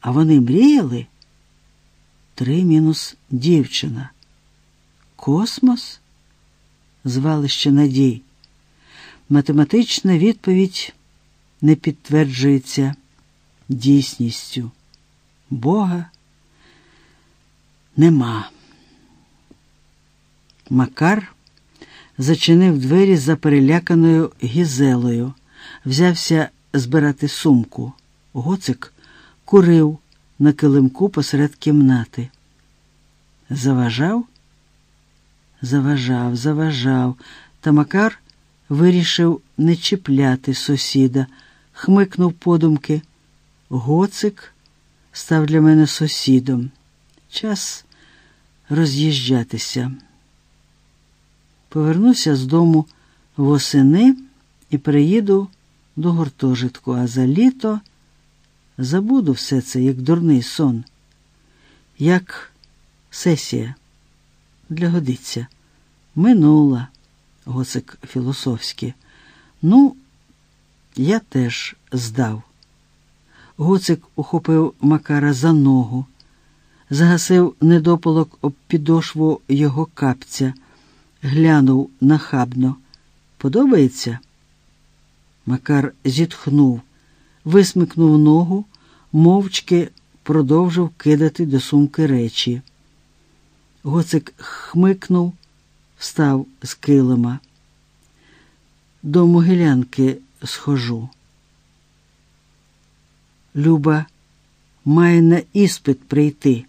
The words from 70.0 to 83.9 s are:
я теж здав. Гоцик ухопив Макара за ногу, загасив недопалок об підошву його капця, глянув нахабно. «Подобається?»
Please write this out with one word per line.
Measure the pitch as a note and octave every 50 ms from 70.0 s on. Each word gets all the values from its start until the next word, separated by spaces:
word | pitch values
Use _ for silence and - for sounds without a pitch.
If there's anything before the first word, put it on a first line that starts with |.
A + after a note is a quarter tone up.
| _ _ _ _ _ _ _ _ _ _ _ _ _ _ _ _ _ _ _
я | - C3 D3+ G#3 A3+
теж | G#3+ _ - C3+ B2+ A#2+ A2+ - - - - _ _ _
здав. | - B2+ A#2+ A2+ A2 B2 B2+ A2 A2 G#2+ A2+ _ _ _ _ _ _ _ _ _ _ _ _ _ _ _ _ _ _ _ _ _ _ -
Гоцик | D3+ E3 G3 F#3+ F#3+ - E3+ D#3+ _ _ _
ухопив | - D3 - - E3 D#3+ - D#3+ D#3+ D#3+ D#3 - _
Макара | - C#3 D#3 D3+ D3 - D3+ D3 C#3+ D3 C#3+
за | B2+ C3+ E3 E3
ногу, | D3+ C#3 C#3 C3+ C3 B2 A2 A#2+ B2+ C3 _ _ _ _ _ _ _ _ _ _ _ _ _ _ _ _ _
загасив | C#3+ C#3 E3 E3+ F3 E3+ E3+ - F3+ F3+ F3+ E3 - _
недопалок | D3+ D#3+ E3+ E3+ D3+ E3+ F3 E3 - E3+ D#3+ D#3+ D#3+ D#3 _ _
об | - D3 C#3 _ _ _
підошву | - E3 D3 D3 E3 E3 D#3+ - - D#3 D#3 D#3 D3+ - _ _
його | C3+ C#3 D3+ D3 C3 D3 D#3+ - _
капця, | - D3 C3+ B2+ C3 - _ - - C#3 C3 C3 C3 _ _ _ _ _ _ _ _ _ _ _ _
глянув | - C#3 C3+ D3+ D#3+ D#3+ D#3+ D3 C#3 C3 C3 C3 C#3 C3+ _ _
нахабно. | C3 C3+ D#3 D3+ D3 - - C3+ B2 A#2+ B2 B2+ B2+ C3 C3+ - _ _ _ _ _ _ _ _ _ _ _ _
«Подобається?» | - C#3 C3+ G#3+ C4+ C#4 C4 F#3+ C#3 B2+